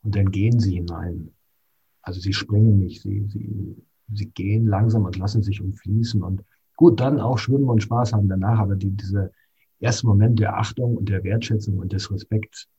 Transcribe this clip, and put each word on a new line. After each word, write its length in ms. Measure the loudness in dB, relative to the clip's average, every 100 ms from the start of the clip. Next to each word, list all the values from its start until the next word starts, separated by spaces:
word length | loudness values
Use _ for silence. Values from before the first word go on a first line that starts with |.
Und 120 | -2 0
dann 160 | 0
gehen 280 | 2 2 2
sie 160 | 2 -2
hinein. 540 | -6 -8 -8 -10 -12 _ _ _ _ _ _ _
Also 180 | -12 -8
sie 140 | -4
springen 460 | -4 0 4 6 6
nicht, 220 | 2 -6
sie, 240 | -8 -6 -6
sie, 480 | -8 -8 -10 -10 -12 _ _ -12
sie 160 | -8 -8
gehen 380 | -6 -2 2 2
langsam 380 | 2 2 2 0
und 120 | -2
lassen 240 | -2 0
sich 200 | -2 -4
umfließen 600 | -6 -8 -2 0 0 -2
und 220 | -2 -6 -8 _ _ 4
gut, 240 | 6 6
dann 200 | 0 0
auch 180 | 0 -2
schwimmen 320 | 0 2 4
und 120 | 2
Spaß 320 | 2 -2 0
haben 140 | 2 0
danach, 320 | 0 0 2
aber 160 | 2 0
die, 160 | -2
dieser 380 | -4 -4 -4 -4 _ _ _ _ _
erste 280 | -4 0 4
Moment 320 | 4 6 4
der 180 | 2 0
Achtung 400 | -4 -2 -2 -2
und 120 | -2
der 140 | -2
Wertschätzung 540 | -2 -4 -2 -4 -2 -4
und 160 | -2
des 180 | -6 -6
Respekts. 560 | -8 -4 -4 -4 -16 -20